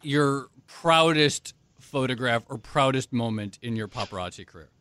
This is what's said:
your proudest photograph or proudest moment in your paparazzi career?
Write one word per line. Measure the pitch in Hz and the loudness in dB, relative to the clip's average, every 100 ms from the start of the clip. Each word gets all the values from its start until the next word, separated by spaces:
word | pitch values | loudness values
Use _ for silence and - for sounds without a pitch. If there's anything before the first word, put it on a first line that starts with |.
your | 151 147 139 139 - _ - | -2 2 2 0 -8 _ -20
proudest | - 165 160 165 151 147 - - - _ _ | -4 4 6 6 4 2 0 -10 -20 _ _
photograph | - 139 131 123 127 117 - | -8 -4 -2 -2 0 -2 -4
or | 120 | -14
proudest | - 151 135 131 - | -4 0 2 0 -2
moment | 120 117 107 101 - | -2 -2 -4 -8 -10
in | 120 110 | -8 -6
your | 101 | -6
paparazzi | 110 98 98 95 - 90 | -8 -8 -8 -8 -10 -18
career? | 87 73 _ | -20 -20 _